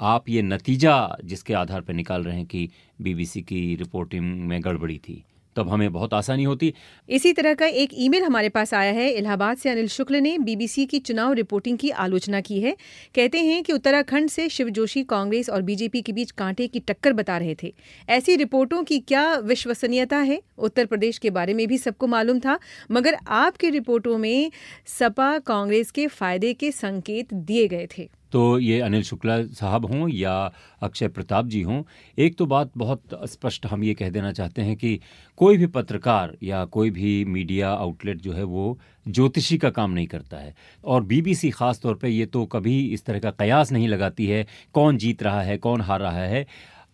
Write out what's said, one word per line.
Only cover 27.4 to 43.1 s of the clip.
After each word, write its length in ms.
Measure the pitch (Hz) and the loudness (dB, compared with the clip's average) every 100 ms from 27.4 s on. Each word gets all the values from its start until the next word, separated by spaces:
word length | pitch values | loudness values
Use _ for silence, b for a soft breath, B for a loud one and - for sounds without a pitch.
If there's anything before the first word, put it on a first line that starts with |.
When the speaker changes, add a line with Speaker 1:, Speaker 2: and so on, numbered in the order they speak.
| 160 226 214 | -2 2 2
Speaker 2:
गए 200 | 170 170 - | 0 -8 -12
थे। 120 | 160 _ _ | -16 _ _
Speaker 1:
तो 280 | 131 120 123 | 2 4 4
ये 220 | 120 113 | 4 2
अनिल 220 | 120 107 | 2 0
शुक्ला 400 | 98 - 113 113 | -2 -4 0 0
साहब 420 | 113 - 101 110 110 | -2 -4 -2 0 0
हों 240 | 131 165 | -2 -2
या 440 | 117 95 92 95 - b b | -2 -2 -2 -4 -8 b b
अक्षय 260 | 104 - 104 | -8 -4 -4
प्रताप 380 | 90 87 101 120 | -4 -2 0 0
जी 160 | 107 | 0
हों, 220 | 87 127 156 b b b | -2 -2 -6 b b b
एक 200 | 160 170 | 2 2
तो 80 | 165 | 0
बात 260 | 135 143 - | 2 0 -2
बहुत 240 | 113 120 - | -4 -4 -6
स्पष्ट 520 | 92 107 - 127 - - | -12 -12 -8 -6 -6 -4
हम 180 | 104 | -2
ये 100 | 107 | -2
कह 160 | 104 95 | -2 -2
देना 220 | 95 101 | -4 -4
चाहते 300 | 92 90 - | -4 -6 -4
हैं 140 | 104 107 | -4 -2
कि 240 | 120 104 b b b b | -2 -2 b b b b
कोई 200 | 185 202 | 6 6
भी 80 | 170 | 4
पत्रकार 720 | 135 113 101 123 110 85 82 | 0 -4 -2 2 2 2 -4
या 220 | 95 95 90 | -6 -4 -2
कोई 240 | 110 110 | 0 0
भी 360 | 87 101 101 98 | 0 0 0 0
मीडिया 440 | 92 85 95 98 | -2 -2 -2 0
आउटलेट 480 | 101 92 82 101 90 | -2 -4 -6 -8 -8
जो 160 | 92 | -6
है 100 | 87 | -6
वो 360 | 98 90 98 123 b b - | -6 -4 -4 -6 b b -4
ज्योतिषी 500 | 101 131 127 127 165 | 2 4 4 0 2
का 120 | 139 | 0
काम 220 | - 104 | 0 0
नहीं 160 | 87 85 | 0 -2
करता 300 | 85 71 78 | -6 -12 -16
है, 180 | 73 73 b b - | -16 -18 b b 0
और 180 | 127 | 0
बीबीसी 460 | 101 123 165 180 156 | 2 2 2 0 -2
ख़ास 300 | 117 123 117 | -2 -2 -2
तौर 160 | 123 107 | -2 -2
पे 140 | 127 | -2
ये 160 | 113 110 | -2 -2
तो 200 | 127 113 | -2 -4
कभी 420 | 117 101 131 135 | -2 0 0 0
इस 180 | - | -4
तरह 140 | - | -4